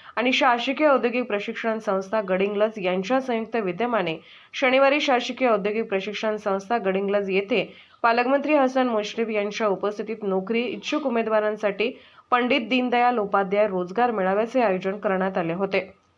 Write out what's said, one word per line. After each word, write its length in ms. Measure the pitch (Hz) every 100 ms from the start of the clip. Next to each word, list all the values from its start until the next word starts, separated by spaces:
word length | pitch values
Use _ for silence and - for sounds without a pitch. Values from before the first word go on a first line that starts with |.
| - -
आणि 160 | 247
शासकीय 540 | 254 277 240 240 269 302
औद्योगिक 380 | 262 226 233
प्रशिक्षण 540 | 240 208 202 226 226 220
संस्था 420 | 220 190 196 220 190
गडिंग्लज 420 | 185 202 208 220 220
यांच्या 440 | 180 185 190 262
संयुक्त 360 | 262 226 226 233
विद्यमाने 640 | 190 175 240 226 170 160 - - -
शनिवारी 480 | - 262 262 277 294
शासकीय 480 | 294 247 247 247 254
औद्योगिक 360 | 214 196 214
प्रशिक्षण 520 | 220 190 202 202 220 214
संस्था 420 | 214 196 196 233
गडिंग्लज 520 | 190 190 196 202 196
येथे 440 | 190 196 226 170 - - _
पालकमंत्री 520 | 233 233 247 277 277
हसन 320 | 302 254 262 254
मुश्रीफ 420 | 214 208 - 226
यांच्या 400 | 214 202 208 220
उपस्थितीत 480 | 185 202 208 208 220
नोकरी 400 | 202 190 190 226
इच्छुक 440 | 240 208 - 302 277
उमेदवारांसाठी 840 | 226 226 220 214 214 208 196 226 254 - - _
पंडित 300 | 247 247 277
दीनदयाल 580 | 220 254 247 240 240 247
उपाध्याय 480 | 202 196 190 202 214
रोजगार 440 | 185 180 190 247
मेळाव्याचे 500 | 220 185 196 226 262
आयोजन 340 | 220 185 190 202
करण्यात 420 | 208 190 190 185
आले 140 | 165
होते. 420 | 175 196 190 - - _